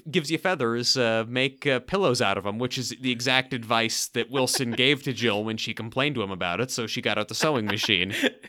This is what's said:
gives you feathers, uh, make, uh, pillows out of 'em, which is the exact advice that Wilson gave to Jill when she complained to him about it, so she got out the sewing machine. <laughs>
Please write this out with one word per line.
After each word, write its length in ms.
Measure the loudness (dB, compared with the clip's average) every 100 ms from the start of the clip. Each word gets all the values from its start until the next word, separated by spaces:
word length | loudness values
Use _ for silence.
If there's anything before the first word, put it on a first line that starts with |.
| -2
gives 220 | -2 0
you 80 | -2
feathers, 580 | 0 0 0 0 0 2
uh, 280 | 4 2 0
make, 400 | 0 -2 0 0
uh, 140 | 0
pillows 380 | 0 0 2 4
out 160 | 2 0
of 80 | -2
'em, 100 | -4
which 220 | -4 -4
is 160 | -6 -4
the 120 | -4
exact 420 | -2 2 2 2
advice 540 | -4 0 2 2 -2 -4
that 240 | -4 -2
Wilson 400 | 0 2 2 -2
gave 320 | 2 2 2
to 100 | -2
Jill 300 | 0 0 2
when 120 | -2 -4
she 140 | -6 -6
complained 400 | -6 -2 0 0
to 80 |
him 80 | -4
about 280 | -2 -2 -2
it, 120 | -2
so 160 | -4 -4
she 120 | -2
got 200 | 0 0
out 80 | -2
the 80 | 0
sewing 320 | 2 2 0
machine. 460 | -2 2 2 2 0
<laughs> 40 | -2 -2